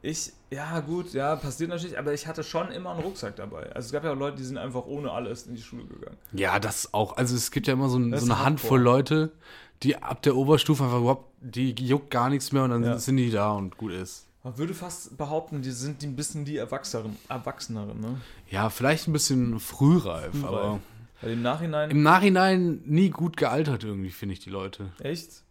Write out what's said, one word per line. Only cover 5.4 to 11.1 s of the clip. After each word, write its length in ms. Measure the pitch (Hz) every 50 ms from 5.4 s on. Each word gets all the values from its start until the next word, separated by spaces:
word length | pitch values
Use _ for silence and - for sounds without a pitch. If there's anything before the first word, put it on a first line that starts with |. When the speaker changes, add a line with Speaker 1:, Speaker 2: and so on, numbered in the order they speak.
| -
Speaker 1:
in 80 | - 123
die 60 | 113
Schule 240 | 117 - - 120 120
gegangen. 320 | - - - - - - - _ - -
Speaker 2:
Ja, 260 | 95 95 92 92 104
das 340 | 101 92 - - - - -
auch. 240 | 104 110 98 -
Also 180 | - 131 120 123
es 140 | 120 - -
gibt 140 | - 139 -
ja 60 | 143 131
immer 160 | 131 139 131
so, 80 | 123
ein, 140 | 127 120 120
Speaker 1:
Das 100 | 120 143
Speaker 2:
so 60 | 123
eine 80 | 120 117 110
Speaker 1:
ist 60 | 117
Speaker 2:
Handvoll 340 | 131 156 135 - - 135 127
Speaker 1:
hardcore. 180 | 123 120 123
Speaker 2:
Leute, 340 | 135 135 - 156 156 156 156 - - - - - - - - _ _ -
die 120 | 139 -
ab 240 | - - - 131 -
der 140 | - 147 127
Oberstufe 480 | 131 135 139 156 139 - - 156 131 139
einfach 160 | 123 120 123
überhaupt, 320 | 120 120